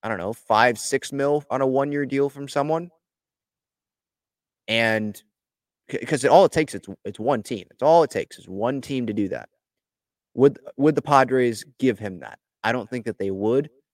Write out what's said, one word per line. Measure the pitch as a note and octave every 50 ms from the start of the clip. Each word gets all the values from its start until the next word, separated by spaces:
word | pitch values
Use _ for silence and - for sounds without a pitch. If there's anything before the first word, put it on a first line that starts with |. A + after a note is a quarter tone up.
| -
I | A2
don't | A2+ F#2
know, | F2 G2 A#2
five, | - _ _ A2 G#2+ A2+ B2+ A#2 -
six | - - - C3+ - - -
mil | C#3 C#3 C#3+ D3 D3 D3 _
on | - C3
a | C3+
one-year | C3 C3 C3+ C#3 C#3+ C#3+ C#3+ C#3+
deal | C3 C3+ C#3 C#3 C#3+
from | C3+ C#3 C#3+ C#3
someone. | - C#3+ C#3 D3 D#3 E3 E3+ F3 _ _ _ _ _ _ _ _ _ _ _ _ _ _ _ _ _ _ _ _ _ _ _ _ _ _ _ _ _ _ _ _ _ _ _
And | - G#2+ A2+ A2+ A2+ A2 A2 G#2+ G#2+ G2+ - _ _ _ _ _ _ _ _ _ _ _ _ _ _
c-, | - -
'cause | - - - C3+ A#2
it, | C#3
all | A#2+ E3+ G3
it | D#3+ -
takes, | E3 D#3 - -
it's, | G2 - - G2 - _
it's | G2 G2+ -
one | G#2+ B2 D3 A#2 G#2
team. | - B2+ G2+ F2+ _
It's | _ _ B2
all | D3 D#3+ E3+ D#3+
it | C3+
takes | - G2 E2 _ - -
is | - -
one | F#2 G2 G#2 A#2+ C#3 C#3
team | B2+ - C#3+ C3 B2
to | A2 G#2+
do | G#2 G#2 F#2
that. | F2+ B1 - - _ _ _ _ _ _ _ _ _ _ _ _ _ _ _ _ _
Would, | - B2+ C#3+ - - _ - - -
would | C3+ D#3 D3+
the | C#3 -
Padres | - D3 C3+ C3 A#2+ B2+ C3 B2+ A#2+ A#2 G#2+ - - _ _
give | - C3 A#2 -
him | A2 G#2 F#2+ F2
that? | C2 A1+ - - _ _ _ _ -
I | G#2+ A#2
don't | B2+ A2 -
think | - B2 G#2+
that | A#2 G#2+ _
they | G2+ G2
would. | G2 F#2+ G2+ A2 A#2 C3+ D3+ D3+ _ _ _ _